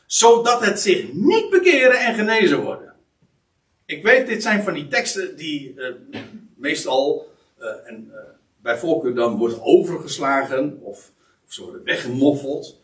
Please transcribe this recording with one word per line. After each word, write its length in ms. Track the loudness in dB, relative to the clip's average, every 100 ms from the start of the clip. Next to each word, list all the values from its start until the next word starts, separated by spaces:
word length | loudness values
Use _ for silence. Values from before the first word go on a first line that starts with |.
| _
Zodat 540 | 4 6 6 4 2 0
het 140 | 0
zich 340 | 2 0 0
niet 360 | 0 2 2 4
bekeren 500 | 4 4 6 6 4
en 140 | 2
genezen 480 | 0 0 2 4 2
worden. 300 | -2 -8 -14 _ _ _ _ _ _ _ _ _ -12
Ik 180 | -4
weet, 240 | 4 4 2
dit 140 | -2
zijn 220 | 0 0
van 100 | -2
die 140 | -6 -4
teksten 480 | -4 -4 -6 -8 -10
die, 380 | -8 -8 -10 -12
eh, 120 | -12 -12 -14 -16 -16 -18 -20 _
meestal, 760 | -6 -4 -2 0 0 -2 -6 _ _ _
eh, 100 | -12 -12
en, 280 | -14 -18 -18
eh, 60 | -20 -20 _ _ _
bij 160 | -6 -4
voorkeur 380 | -2 -2 -2 -2
dan 220 | -2 0
worden 260 | -4 -2
overgeslagen 1160 | 4 4 4 -6 -8 -6 -2 -2 -2 -4 -4 -8
of, 300 | -16 -18 -20 _ _ _ _
of 80 |
ze 100 | -16
worden 200 | -16 -12
weggemoffeld. 1000 | -6 -6 -4 0 2 0 -4 -8 -10 -18